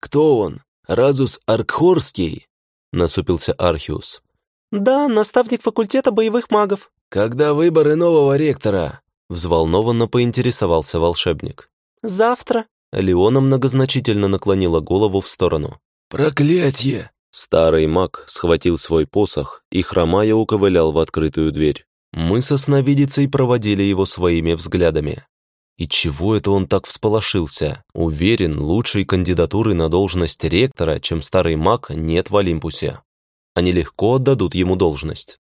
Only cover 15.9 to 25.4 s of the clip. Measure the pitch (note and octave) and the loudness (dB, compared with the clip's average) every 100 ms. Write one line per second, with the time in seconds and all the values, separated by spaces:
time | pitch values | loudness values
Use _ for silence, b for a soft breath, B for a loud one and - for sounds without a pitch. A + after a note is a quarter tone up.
15.9 | _ _ - D#3 C#3+ C#3+ F3+ D3+ C3+ C3+ | _ _ -2 -2 2 2 2 0 -2 -4
16.9 | G#2+ - _ _ - - E2 E2 D#2+ D#2 | -4 -10 _ _ -14 -2 2 4 4 2
17.9 | E2 F2+ - - - E2+ E2 F2+ E2 - | 0 -2 -6 -12 -6 0 2 2 -2 0
18.9 | E2 D2 G2+ G#2 - C#2 - _ F2+ F2+ | 0 0 0 0 -2 -8 -12 _ -4 -2
19.9 | - E2 F#2 G#2+ A2 G#2+ G#2+ G2 F2 D#2+ | 0 2 2 2 2 0 0 2 4 2
20.9 | D2+ D#2+ - D#2 C#2+ D#2 D2+ D#2 C#2+ _ | 2 -2 0 -2 0 -2 0 -2 -2 _
21.9 | _ _ D2+ E2 G#2+ B2+ C#3 C#3 C#3 C3+ | _ _ -6 0 0 0 -2 0 0 2
22.9 | C#3+ C#3 C#3 C#3 C#3 B2+ B2 G#2 G2 G2+ | 2 2 0 0 0 2 2 0 0 0
23.9 | F#2+ F#2+ - F2 E2+ E2 E2 E2 F#2 E2+ | 2 -2 0 0 2 0 -2 -2 0 2
24.9 | D#2+ D2 C#2+ _ _ | 0 -6 -10 _ _